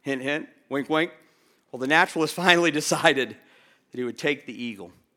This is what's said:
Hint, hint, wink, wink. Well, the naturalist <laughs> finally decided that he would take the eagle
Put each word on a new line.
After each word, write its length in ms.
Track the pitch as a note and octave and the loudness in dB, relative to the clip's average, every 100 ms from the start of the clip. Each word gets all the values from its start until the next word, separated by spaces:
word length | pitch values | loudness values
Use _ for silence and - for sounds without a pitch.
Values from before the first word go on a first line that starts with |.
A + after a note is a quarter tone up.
| C#3+ | -6
Hint, 140 | C3+ | -6
hint, 260 | C3 D3+ - _ _ | -4 -6 -8 _ _
wink, 180 | C#3 C3+ | -6 0
wink. 240 | D#3 E3+ - _ _ _ _ _ | 0 0 -6 _ _ _ _ _
Well, 100 | B2+ | -8
the 60 | C3 | 4
naturalist 480 | D#3 F#3 E3 D3+ | 4 4 2 -2
<laughs> 0 | |
finally 360 | - F3+ E3+ E3+ | 0 4 4 4
decided 580 | D3+ D3+ D#3+ E3 C3+ A#2+ A2+ _ _ _ _ _ | 0 -2 2 4 2 -2 -8 _ _ _ _ _
that 80 | B2 | -8
he 60 | |
would 120 | B2 A2+ | -8 -4
take 300 | D3+ C#3 - | -4 -4 -8
the 180 | G#2+ | -10
eagle 260 | A#2+ G2+ F2+ _ _ | -10 -10 -18 _ _